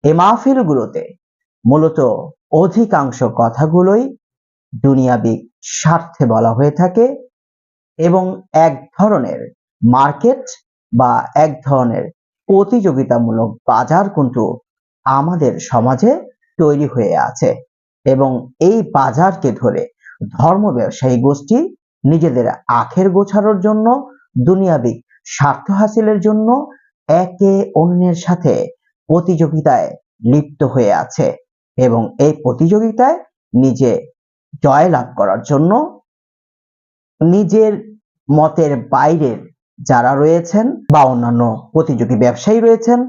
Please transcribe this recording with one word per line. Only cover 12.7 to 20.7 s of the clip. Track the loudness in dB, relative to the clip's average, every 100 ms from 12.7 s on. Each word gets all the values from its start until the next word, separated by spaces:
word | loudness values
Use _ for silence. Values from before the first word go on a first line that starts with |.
| 0 0 0 0 0 0 -2 -4 -4 -2
বাজার | -2 2 0 0
কিন্তু | -2 -2 -2 -4 -6 _ _ _ _ -2
আমাদের | -2 -2 -2 -2 -4
সমাজে | -4 -2 0 0 0 0 -6 _ _ -2
তৈরি | 0 2 -2
হয়ে | -2 -2 0
আছে | -4 -2 -2 -2 -10 _ _ _ -2
এবং | 0 0 -2 -10 _
এই | 0 0 0
বাজারকে | -2 0 0 0 0 -4
ধরে | -2 -2 -2 -8 _ -20 -16 -14
ধর্ম | -2 0 2 0